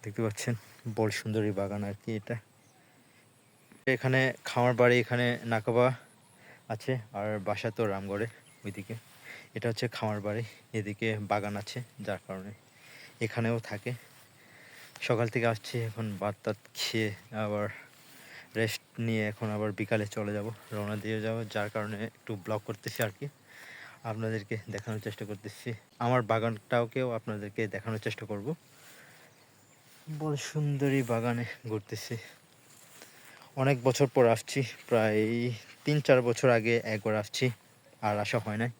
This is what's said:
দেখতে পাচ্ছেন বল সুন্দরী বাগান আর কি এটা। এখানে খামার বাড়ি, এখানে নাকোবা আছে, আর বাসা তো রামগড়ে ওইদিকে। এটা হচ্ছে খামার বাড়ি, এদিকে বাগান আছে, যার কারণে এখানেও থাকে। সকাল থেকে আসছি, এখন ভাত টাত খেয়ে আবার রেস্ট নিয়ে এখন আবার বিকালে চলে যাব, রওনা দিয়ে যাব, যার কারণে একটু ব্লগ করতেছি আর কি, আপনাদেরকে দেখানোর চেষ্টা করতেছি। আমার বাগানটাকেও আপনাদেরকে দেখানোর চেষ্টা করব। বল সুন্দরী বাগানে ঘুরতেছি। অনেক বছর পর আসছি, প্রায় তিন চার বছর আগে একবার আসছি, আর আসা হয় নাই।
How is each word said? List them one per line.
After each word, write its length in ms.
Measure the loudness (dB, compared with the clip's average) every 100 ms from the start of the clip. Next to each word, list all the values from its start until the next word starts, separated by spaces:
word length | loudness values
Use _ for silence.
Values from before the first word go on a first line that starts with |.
দেখতে 180 | -8 -2 -2
পাচ্ছেন 280 | 0 -2 -4 -6 -12 -6 0
বল 120 | 2 0
সুন্দরী 320 | 0 2 2 2
বাগান 220 | -2 -2 -4
আর 60 | -6
কি 80 | -6 -6
এটা। 160 | -4 -8 -8 _ -20 _ -20 -20 _ -20 -20 _ _ _ _ -6 0 2
এখানে 240 | 4 4 4 0 -4
খামার 240 | 2 4 6
বাড়ি, 140 | 8 6
এখানে 220 | 4 2 2 0 0
নাকোবা 360 | 0 2 4 4 2 -12 -20 _ -20 -20 -20 -10
আছে, 200 | -6 -2 -4 -4 -6
আর 100 | -2 -2 -2
বাসা 220 | -2 -2 0
তো 40 | 0
রামগড়ে 340 | 0 -2 -4 -4 -6 -20 -12 -10
ওইদিকে। 300 | -10 -10 -12 -12 -20 -18 -18 -12 -4
এটা 100 | -2
হচ্ছে 140 | -2 -4 -2
খামার 240 | -2 0 -2
বাড়ি, 180 | -4 -6 -12 -6 -4
এদিকে 320 | -4 -2 -2 -2 0
বাগান 220 | 0 0 -6
আছে, 180 | -6 -10 -10 -10 -6
যার 160 | -6 -6
কারণে 240 | -10 -10 -16 -20 -20 -20 -20 -20 -6 -4
এখানেও 320 | 0 0 0 -4
থাকে। 220 | -6 -6 -8 -12 -20 -20 -20 -20 -20 -20 -20 -20 -12 0
সকাল 200 | 2 2
থেকে 140 | 2 2
আসছি, 220 | 0 -4 -4 -4
এখন 160 | -4 -4 -2
ভাত 140 | -4 -2
টাত 140 | -4 -4 -8 -8
খেয়ে 300 | -2 0 0 -4 -10 -6 -2
আবার 220 | -2 -4 -6 -18 -20 -20 -20 -20 -20 -8 0
রেস্ট 240 | 0 0 _ -4 0
নিয়ে 180 | 2 0
এখন 160 | -2 -2 0
আবার 140 | -2 -2
বিকালে 260 | 0 0 0 -4
চলে 160 | -2 -2
যাব, 100 | -4 -10 -8 -6
রওনা 200 | -4 -4
দিয়ে 140 | -2 -2 -2
যাব, 120 | -4 -4
যার 160 | -2 -2 -4
কারণে 220 | -4 -6 -8 -10
একটু 140 | -8 -8 -2
ব্লগ 140 | -4 -4
করতেছি 320 | -8 -8 -2 -4
আর 60 | -4
কি, 80 | -12 -12 -20 -20 -20 -18 -20 -10 -8
আপনাদেরকে 440 | -4 -2 -4 -4 -8 -6
দেখানোর 280 | -8 -6 -6 -6
চেষ্টা 180 | -8 -10
করতেছি। 400 | -8 -10 -10 -10 -10 -14 -4 2
আমার 160 | 2 2
বাগানটাকেও 760 | 2 2 -2 0 0 2 0 -2 -2
আপনাদেরকে 440 | -4 -6 -6 -4 -4 -4
দেখানোর 260 | -4 -4 -4
চেষ্টা 180 | -6 -6
করব। 160 | -6 -6 -8 -10 -20 -20 -20 -20 -20 -20 -20 -20 _ -20 -20 -20 -20 -10
বল 260 | -4 -2 -2
সুন্দরী 680 | -2 0 0 2 4 4
বাগানে 420 | 2 0 2 0 -2 -8 -6
ঘুরতেছি। 480 | -6 -6 -10 -8 -10 -10 -20 _ -20 -20 -20 -20 -20 -20 -20 -20 -20 -10 2
অনেক 280 | 4 6
বছর 240 | 4 4 4
পর 200 | 8 8
আসছি, 340 | 6 2 -2 -2 -6 0
প্রায় 640 | 4 4 4 2 2 -2 -4 -12 -8 0
তিন 160 | 2
চার 200 | 6 6
বছর 280 | 6 4 6
আগে 320 | 6 4 2
একবার 320 | 2 -2 0 0
আসছি, 340 | -2 0 0 0 -16 -20 -20 -4
আর 180 | -2 0
আসা 200 | 0 0
হয় 180 | 0 -2
নাই। 120 | -2 -4